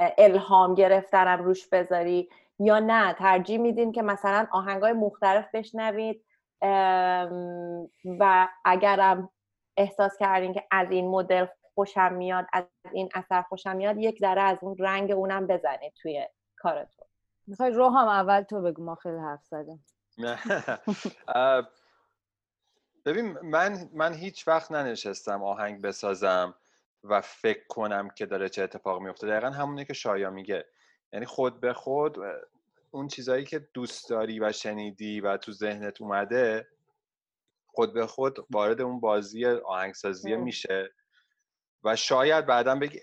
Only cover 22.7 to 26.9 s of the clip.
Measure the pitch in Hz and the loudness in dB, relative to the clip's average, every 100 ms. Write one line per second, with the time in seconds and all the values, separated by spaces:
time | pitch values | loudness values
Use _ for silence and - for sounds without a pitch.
22.7 | _ _ _ 143 185 226 156 170 156 196 | _ _ _ -4 -4 -4 -8 -2 0 0
23.7 | 196 156 156 160 160 190 - - 160 156 | -2 -10 -4 -4 -4 -12 -6 0 0 0
24.7 | 151 135 110 104 98 - 101 98 101 104 | -4 -4 -6 -8 -8 -6 -4 -4 -4 -6
25.7 | 101 101 98 101 92 98 92 90 - _ | -6 -8 -4 -6 -2 0 2 0 -8 _
26.7 | _ _ | _ _